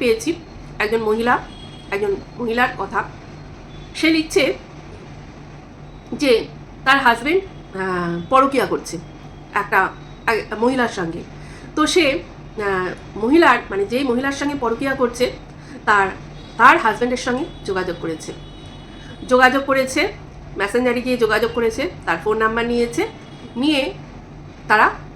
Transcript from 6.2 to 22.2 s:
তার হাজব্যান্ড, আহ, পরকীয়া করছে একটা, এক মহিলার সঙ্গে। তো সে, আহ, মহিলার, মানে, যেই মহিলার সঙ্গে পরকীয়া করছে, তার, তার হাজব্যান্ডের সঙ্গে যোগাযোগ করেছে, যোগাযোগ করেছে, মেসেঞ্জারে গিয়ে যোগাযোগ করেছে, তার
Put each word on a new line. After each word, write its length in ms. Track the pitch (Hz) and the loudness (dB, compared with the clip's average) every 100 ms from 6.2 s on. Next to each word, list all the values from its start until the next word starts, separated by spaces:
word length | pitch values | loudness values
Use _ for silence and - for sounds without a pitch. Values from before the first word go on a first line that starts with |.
| 277 226 - - - - | 4 4 2 -10 -16 -2
তার 140 | 269 269 247 | 2 4 4
হাজব্যান্ড, 360 | 226 262 381 | 2 2 0
আহ, 760 | - - - 190 190 180 170 170 170 | 0 -10 -12 -6 -2 -2 -2 -4 4
পরকীয়া 360 | 262 277 269 185 | 4 6 4 0
করছে 240 | 143 - 160 - - - - - 208 | -2 -4 -10 -12 -16 -18 -18 -6 -4
একটা, 200 | - 196 185 - - - - | 2 2 2 -2 -16 -6 -2
এক 120 | 220 - 214 | -2 -2 0
মহিলার 300 | 240 262 233 - | 0 2 0 -2
সঙ্গে। 240 | 165 170 - - - - - - | -4 -6 -10 -14 -16 -16 -8 0
তো 100 | 208 | 4
সে, 180 | 370 294 | 6 4
আহ, 800 | 302 - - - 220 202 185 180 - - 190 | 2 -4 -14 -14 -4 -2 0 -2 -6 -10 -2
মহিলার, 360 | 226 330 302 240 - | 6 8 8 6 2
মানে, 140 | 196 202 | -2 0
যেই 120 | 240 277 | 0 2
মহিলার 260 | 240 277 277 | 2 0 -2
সঙ্গে 160 | 285 277 | -2 0
পরকীয়া 340 | 233 233 277 | -2 0 -2
করছে, 300 | 269 240 - 247 - - - - 254 - | 2 0 2 -2 -2 -14 -18 -16 -4 2
তার, 200 | 208 196 - - - - - | 4 4 -2 -14 -16 -12 6
তার 200 | 247 330 | 8 8
হাজব্যান্ডের 380 | 392 403 247 247 254 | 4 2 0 0 0
সঙ্গে 180 | 247 349 - - | -2 -4 -8 -4
যোগাযোগ 280 | 190 180 170 | -2 -2 -4
করেছে, 260 | 165 160 - 151 - - - - - - - - - | -6 -6 -8 -12 -14 -16 -16 -16 -16 -16 -16 -14 2
যোগাযোগ 340 | 254 254 269 277 | 6 8 6 2
করেছে, 300 | 269 262 294 381 - - - - - | 2 2 0 0 -4 -14 -16 -12 -2
মেসেঞ্জারে 440 | 196 247 254 240 247 | 0 2 2 2 0
গিয়ে 100 | 247 | 2
যোগাযোগ 260 | 214 214 226 240 | 4 4 2 2
করেছে, 240 | 226 220 339 - - | 0 0 -4 -4 -4
তার 120 | 170 | -2